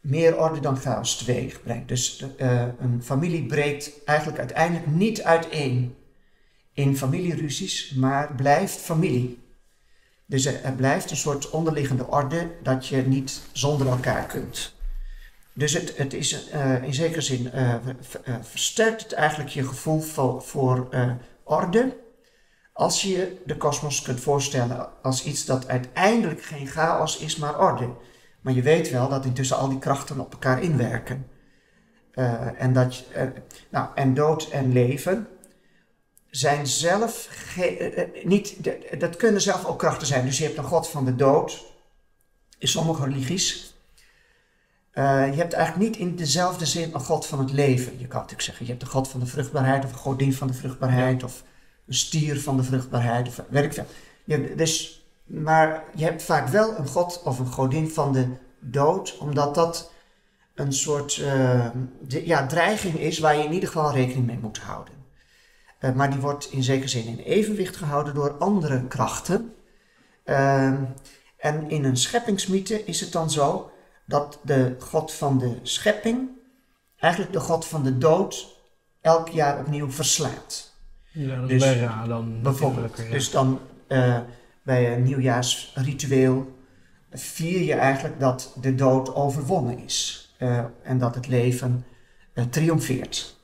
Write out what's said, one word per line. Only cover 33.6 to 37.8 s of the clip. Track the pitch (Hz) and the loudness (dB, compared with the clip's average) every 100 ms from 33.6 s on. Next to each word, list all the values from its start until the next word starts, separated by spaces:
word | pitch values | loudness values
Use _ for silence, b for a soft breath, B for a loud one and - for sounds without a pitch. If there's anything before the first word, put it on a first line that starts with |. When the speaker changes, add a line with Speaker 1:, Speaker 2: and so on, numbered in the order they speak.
| B | B
Speaker 1:
nou, | 160 - | -4 -4
en | - 131 | 0 2
dood | 127 151 160 - | 4 2 2 -2
en | 143 131 | -2 2
leven | 123 120 143 180 220 208 - b b b b b b _ _ _ | 4 4 2 0 -2 -4 -16 b b b b b b _ _ _
zijn | 131 139 143 135 | -2 0 2 0
zelf | - 165 196 226 - - | 0 2 2 0 -4 -12
ge-, | - - 180 175 | -16 -12 -2 -2
eh, | - | 0